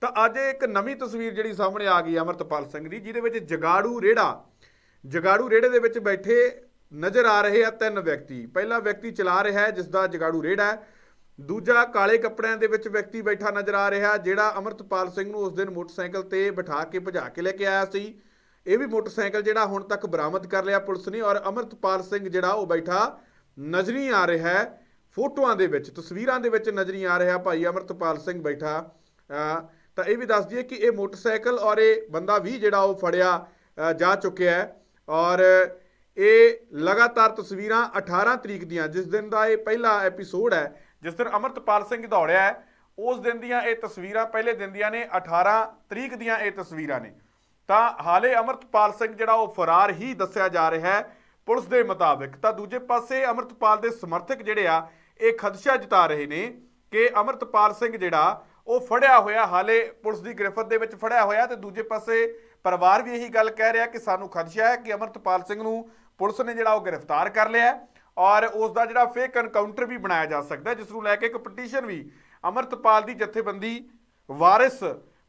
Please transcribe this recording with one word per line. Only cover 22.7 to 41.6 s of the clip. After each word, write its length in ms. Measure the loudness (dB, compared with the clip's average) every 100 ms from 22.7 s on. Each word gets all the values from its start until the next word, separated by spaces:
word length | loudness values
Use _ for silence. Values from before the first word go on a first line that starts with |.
| -2 0 0 0 -4 _ _ _ -14
ਨਜ਼ਰ 340 | -4 -2 -2
ਨਹੀਂ 180 | -2 0
ਆ 160 | 2 2
ਰਿਹਾ 220 | 0 0
ਹੈ, 360 | 0 -2 -8 _ _ _ -6
ਫੋਟੋਆਂ 400 | -4 0 0 2
ਦੇ 120 | 0
ਵਿੱਚ, 240 | 0 -6
ਤਸਵੀਰਾਂ 480 | -14 -14 -6 -4 -2
ਦੇ 100 | 0
ਵਿੱਚ 200 | 0 -2
ਨਜ਼ਰ 240 | -4 -4
ਨਹੀਂ 120 | -4 -2
ਆ 140 | 2
ਰਿਹਾ 180 | 2 0
ਭਾਈ 280 | -2 0 -2
ਅੰਮ੍ਰਿਤਪਾਲ 520 | -2 -8 -6 -4 -4
ਸਿੰਘ 260 | -6 -6
ਬੈਠਾ। 480 | -6 -6 -6 -6 -8 _ _ _ -12
ਅ, 300 | -6 -4 -6 -8 _ _ -6
ਤਾਂ 80 |
ਇਹ 140 | -2 -2
ਵੀ 80 | 0
ਦੱਸ 200 | 0 0
ਦਈਏ 180 | -6
ਕਿ 120 | -8 0
ਇਹ 160 | 0
ਮੋਟਰਸਾਈਕਲ 680 | 0 -4 -4 -2 -2 0 0
ਔਰ 180 | 2 4
ਇਹ 240 | 6 4 0
ਬੰਦਾ 260 | -4 0 0
ਵੀ 140 | 0
ਜਿਹੜਾ 280 | -2 2 4
ਉਹ 160 | 2 2
ਫੜਿਆ, 520 | 0 2 2 2 -2 _ _ -4 -2
ਅ, 40 |
ਜਾ 220 | 2 2 2
ਚੁੱਕਿਆ 360 | 0 0 2
ਹੈ। 300 | 2 -2 -10 _ _ -4
ਔਰ 600 | 0 2 6 8 8 4 -2 _ _ _ 2
ਇਹ 360 | 6 10 8 6 -6
ਲਗਾਤਾਰ 560 | -2 0 4 4 6 4
ਤਸਵੀਰਾਂ 600 | 2 -8 -8 0 0 0 -4
ਅਠਾਰਾਂ 400 | -2 0 2 0
ਤਰੀਕ 280 | -4 -10 -8
ਦੀਆਂ, 220 | -6 -4
ਜਿਸ 180 | -4 -4
ਦਿਨ 240 | -4 -2
ਦਾ 180 | 0 2
ਇਹ 100 | 0
ਪਹਿਲਾ 420 | -2 0 2 2
ਐਪੀਸੋਡ 540 | 0 -4 -6 -2 0
ਹੈ, 320 | 0 -2 -8 -20 _
ਜਿਸ 120 | -10
ਦਿਨ 160 | -6 -4
ਅੰਮ੍ਰਿਤਪਾਲ 560 | -2 -4 -4